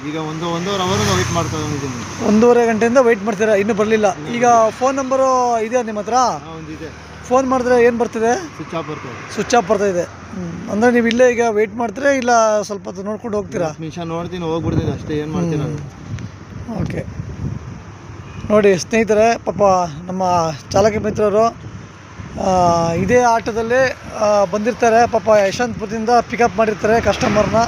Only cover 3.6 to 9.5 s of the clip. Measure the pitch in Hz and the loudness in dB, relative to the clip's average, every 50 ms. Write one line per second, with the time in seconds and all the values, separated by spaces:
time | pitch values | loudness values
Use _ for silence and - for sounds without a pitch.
3.6 | 202 214 233 185 214 214 220 220 208 196 175 151 147 156 240 240 240 240 240 233 | 2 0 0 0 2 2 2 2 2 2 0 -2 -8 -6 -2 2 4 6 6 6
4.6 | 220 220 - - 247 262 269 277 269 254 262 262 262 262 254 254 247 240 240 226 | 4 2 0 0 0 0 0 0 -2 0 0 2 2 2 2 2 2 0 0 0
5.6 | 214 226 240 254 240 220 214 208 202 214 226 254 254 220 170 143 139 160 165 160 | -2 0 -2 -2 -2 -2 -6 -6 -4 0 2 2 2 2 0 -4 -8 -12 -14 -12
6.6 | 160 156 156 151 160 147 - - - - - - - - 247 262 269 254 262 254 | -12 -12 -12 -12 -12 -14 -14 -16 -18 -18 -18 -18 -4 0 2 2 2 2 0 0
7.6 | 240 247 247 240 233 240 240 226 233 220 - 226 220 233 247 392 349 294 - - | 2 4 4 6 6 4 4 2 -2 -2 -2 0 0 0 0 0 -4 -10 -12 -12
8.6 | 160 135 180 165 156 147 151 143 - 131 117 101 - - - 220 196 - | -12 -8 -8 -8 -6 -8 -10 -10 -10 -12 -14 -14 -14 -10 -6 -6 -2 2